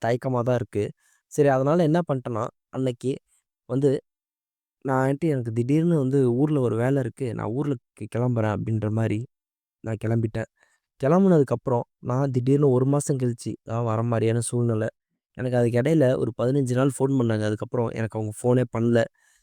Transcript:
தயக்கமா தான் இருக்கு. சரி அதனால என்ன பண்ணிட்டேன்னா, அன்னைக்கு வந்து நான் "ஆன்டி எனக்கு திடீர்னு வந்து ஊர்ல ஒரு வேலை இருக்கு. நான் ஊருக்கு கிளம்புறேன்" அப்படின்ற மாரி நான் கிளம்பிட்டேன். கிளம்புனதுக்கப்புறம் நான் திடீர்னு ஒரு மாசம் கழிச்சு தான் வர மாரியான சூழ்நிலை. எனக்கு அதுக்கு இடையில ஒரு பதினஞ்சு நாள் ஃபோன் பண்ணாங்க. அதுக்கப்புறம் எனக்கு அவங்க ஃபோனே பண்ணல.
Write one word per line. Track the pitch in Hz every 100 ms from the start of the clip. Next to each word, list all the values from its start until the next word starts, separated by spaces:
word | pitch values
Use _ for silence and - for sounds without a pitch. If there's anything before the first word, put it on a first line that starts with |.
தயக்கமா | 113 123 135 123
தான் | 120 123
இருக்கு. | 107 104 110 - _ _ _
சரி | - 143
அதனால | 131 139 175
என்ன | 156 170
பண்ணிட்டேன்னா, | 165 135 123 110 123 _ _
அன்னைக்கு | 127 135 123 127 139 _ _ _ _ -
வந்து | 127 143 135 _ _ _ _ _ _ _ _
நான் | 135 131
"ஆன்டி | 135 139 170
எனக்கு | 135 117
திடீர்னு | 113 120 156 170 165
வந்து | 131 139 127
ஊர்ல | 120 147 147
ஒரு | 120 110
வேலை | 123 139
இருக்கு. | 120 - 127
நான் | 110 107
ஊருக்கு | 123 147 127 _ - 107
கிளம்புறேன்" | 110 123 120 110
அப்படின்ற | 101 110 110 107
மாரி | 110 110 104 127 _ _ _ _ _
நான் | 113 107
கிளம்பிட்டேன். | 110 117 110 113 110 _ _ _ _ -
கிளம்புனதுக்கப்புறம் | 135 180 196 165 127 117 - 120 - _
நான் | 117 127 139
திடீர்னு | 123 123 143 147
ஒரு | 123 131
மாசம் | 143 - 135
கழிச்சு | 123 117 113 110
தான் | - 117
வர | 117 110
மாரியான | 117 113 113 117
சூழ்நிலை. | 117 120 120 110 110 _ _ _ _ -
எனக்கு | 127 123
அதுக்கு | 120 120
இடையில | 131 165 127 131
ஒரு | 113
பதினஞ்சு | - 120 143 127
நாள் | 123 139
ஃபோன் | - 135
பண்ணாங்க. | 135 117 107 107
அதுக்கப்புறம் | 107 110 123 113
எனக்கு | - 113 110
அவங்க | 107
ஃபோனே | - 123 123 123
பண்ணல. | 117 117 117 - _ _ _